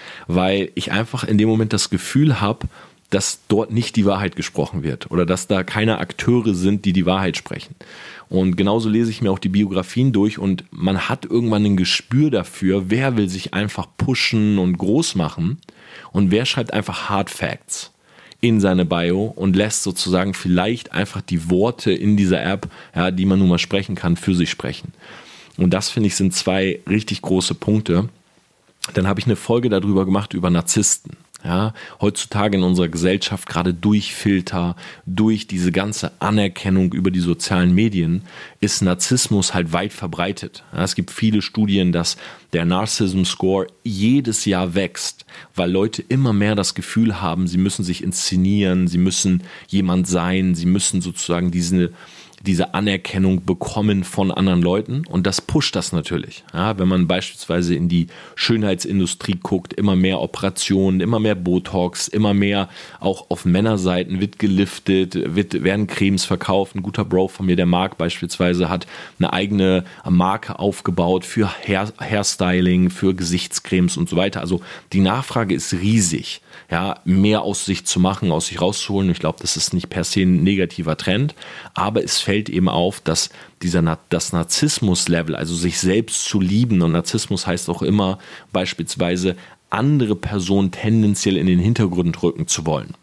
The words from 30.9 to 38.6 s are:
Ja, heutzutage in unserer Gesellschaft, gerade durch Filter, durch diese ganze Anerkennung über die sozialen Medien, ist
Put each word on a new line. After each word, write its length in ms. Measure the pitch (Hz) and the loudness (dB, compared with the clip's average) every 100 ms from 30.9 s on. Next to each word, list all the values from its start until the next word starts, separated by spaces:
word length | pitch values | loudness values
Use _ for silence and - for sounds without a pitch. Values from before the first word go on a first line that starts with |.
| - - - _ - | 0 -6 -20 _ -12
Ja, 320 | - 90 110 - - - | -4 0 -2 -4 -16 -2
heutzutage 560 | 104 101 - 104 104 98 | -2 0 -4 -2 0 2
in 60 | |
unserer 260 | 92 92 85 | 2 2 0
Gesellschaft, 580 | 82 90 98 - 98 - | 0 0 0 -2 -6 -6
gerade 260 | - 90 | -2 -2
durch 400 | 85 101 104 - | 0 2 2 0
Filter, 640 | - 104 98 87 92 87 87 - - - | -4 0 0 0 -2 -2 -4 -12 -16 -6
durch 420 | 90 110 107 - | 2 2 2 -2
diese 240 | 92 90 | -2 0
ganze 400 | 87 101 107 80 - | 0 -2 -4 -8 -4
Anerkennung 720 | 90 104 101 - 98 95 92 | 0 2 0 -2 0 2 2
über 200 | - 92 | 2 0
die 100 | 90 | 0
sozialen 520 | 87 85 - 92 90 | 0 -2 0 2 4
Medien, 500 | 90 110 98 80 90 - - - | 4 4 2 0 -2 -4 -16 -20
ist 220 | - | -4